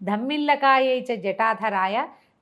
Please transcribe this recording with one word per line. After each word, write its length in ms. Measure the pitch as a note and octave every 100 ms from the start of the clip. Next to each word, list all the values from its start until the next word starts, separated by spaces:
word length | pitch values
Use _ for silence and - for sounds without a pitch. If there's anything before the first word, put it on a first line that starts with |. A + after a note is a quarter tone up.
ధమ్మిల్లకాయై 1000 | F#3+ G#3+ C4 D4+ D4 C#4+ C4+ C4 C4 B3+ B3
చ 40 | A3+
జటాధరాయ 920 | F#3+ F#3+ A3+ G#3+ G#3+ G3 F#3+ A3 D#4+ - _ _